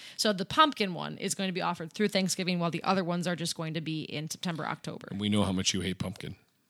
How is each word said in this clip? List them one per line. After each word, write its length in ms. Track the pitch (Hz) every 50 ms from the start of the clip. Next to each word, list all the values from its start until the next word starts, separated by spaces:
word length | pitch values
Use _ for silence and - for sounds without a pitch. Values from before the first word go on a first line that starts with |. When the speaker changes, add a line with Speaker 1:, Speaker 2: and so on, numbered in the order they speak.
| - - -
Speaker 1:
So 160 | - - 220 208
the 100 | 180 196
pumpkin 480 | - - 302 311 302 254 - 208 190 175
one 220 | 151 147 151 156 -
is 160 | - 196 -
going 140 | - 196 190
to 40 |
be 100 | 175 180
offered 300 | 170 170 175 - 165 165
through 160 | - - 214 202
Thanksgiving, 500 | - 196 185 175 - - 185 175 180 175
while 120 | 170 170
the 120 | - 170 -
other 180 | - 196 190 180
ones 220 | 165 175 175 170
are 100 | 180 175
just 200 | 151 170 170 -
going 160 | - 165 160 156
to 60 | 165
be 220 | 156 160 156 156
in 260 | 143 - - 147 156 160
September, 380 | - - - 180 165 147 -
October. 420 | 113 - - - - - - - -
Speaker 2:
And 80 | - 98
we 80 | 104 104
know 140 | 104 104 98
how 80 | 95
much 200 | 95 92 95 -
you 80 | - 95
hate 180 | 92 95 92 -
pumpkin. 380 | - 95 95 - - - 104 - _ _ _ _ _